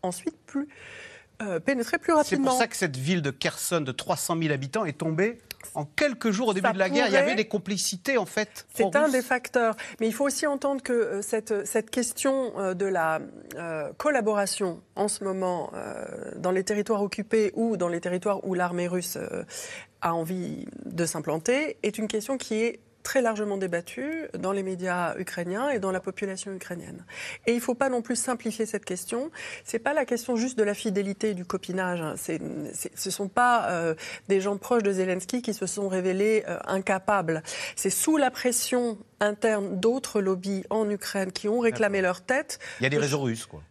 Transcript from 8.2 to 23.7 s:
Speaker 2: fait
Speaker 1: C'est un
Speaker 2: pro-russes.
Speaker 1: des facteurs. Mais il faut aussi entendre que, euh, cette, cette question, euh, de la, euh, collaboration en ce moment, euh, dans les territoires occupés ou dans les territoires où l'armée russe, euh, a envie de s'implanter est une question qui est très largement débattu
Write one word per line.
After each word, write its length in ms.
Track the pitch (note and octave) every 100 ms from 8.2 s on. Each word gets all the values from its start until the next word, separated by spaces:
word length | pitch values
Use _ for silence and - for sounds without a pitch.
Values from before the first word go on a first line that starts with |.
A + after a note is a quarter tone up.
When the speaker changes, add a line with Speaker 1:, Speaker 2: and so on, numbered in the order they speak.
| F3+
Speaker 2:
fait 400 | - G#3+ - -
Speaker 1:
C'est 100 | -
un 60 | G3
Speaker 2:
pro-russes. 220 | C#4 D4+
Speaker 1:
des 100 | B3+
facteurs. 540 | B3 B3+ B3 B3+ A3+ A3 - G3+
Mais 80 | A3+
il 40 |
faut 140 | A3 C#4+
aussi 220 | C4+ D4+
entendre 340 | C#4 C#4 C#4
que, 100 | C4
euh, 300 | A#3+ A3 G3
cette, 460 | G#3 A3 G#3+ G#3 G3+
cette 240 | A3+ A3
question, 600 | - B3 - C#4 C4+ B3+ -
euh, 160 | G3
de 140 | F#3 G3
la, 340 | F#3 D#3+ D#3+ - - - C#3
euh, 340 | E3+ D#3+ D3+ -
collaboration 840 | D4 C#4 G#3+ G#3 G3 - F#3+ E3 - -
en 120 | G#3
ce 160 | -
moment, 480 | G3 F#3+ F#3 F3 - -
euh, 280 | - - - - - -
dans 140 | F3+
les 140 | F#3+
territoires 400 | F#3+ G#3 G3+ G#3+
occupés 480 | G3+ - G3+ A3 G#3 -
ou 220 | A#3 G#3
dans 120 | F3
les 120 | E3+
territoires 420 | F3 F3+ G#3 G3
où 120 | - F3+
l'armée 320 | F3+ F3 F3
russe, 300 | F3+ F3+ -
euh, 260 | - F2+ - - - - - _
a 140 | E3+ E3+
envie 500 | D#3+ F#3 E3+ D3+ - - -
de 200 | E3 E3
s'implanter 720 | E3 D3+ D#3 D#3 B3+ D4+ -
est 160 | G#3 G#3
une 80 | G#3+
question 300 | G#3+ G#3+ C4+
qui 160 | - A3
est 240 | A#3 - _ _
très 180 | - C4+
largement 360 | A#3 G#3+ G#3+ G3
débattu 680 | F#3+